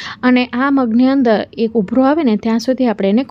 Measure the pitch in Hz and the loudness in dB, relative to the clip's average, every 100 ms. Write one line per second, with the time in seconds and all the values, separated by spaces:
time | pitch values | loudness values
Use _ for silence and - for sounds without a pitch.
0 | - - 254 254 247 240 277 277 247 220 | -16 -4 0 0 0 -2 0 0 0 2
1 | 254 277 240 214 - - 220 226 185 247 | 2 2 2 0 -2 -4 -4 -2 -2 0
2 | 262 302 277 214 220 226 226 254 254 208 | 2 2 0 0 0 -2 -2 -2 -2 0
3 | 196 214 262 | 0 0 0